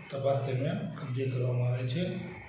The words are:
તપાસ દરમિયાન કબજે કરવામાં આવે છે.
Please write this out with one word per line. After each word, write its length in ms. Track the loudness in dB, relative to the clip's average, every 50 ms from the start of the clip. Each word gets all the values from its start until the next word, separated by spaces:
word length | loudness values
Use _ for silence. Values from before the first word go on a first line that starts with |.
| -12 -8
તપાસ 360 | -4 0 2 4 4 4 2 2
દરમિયાન 480 | 0 2 2 2 0 0 -2 -4 -6
કબજે 300 | -6 -4 -4 -2 0 0
કરવામાં 420 | 0 0 2 2 2 2 2 2 2
આવે 200 | 2 2 0 0
છે. 160 | 0 0 0 0 -2 -4 -6 -8 -10 -12 -12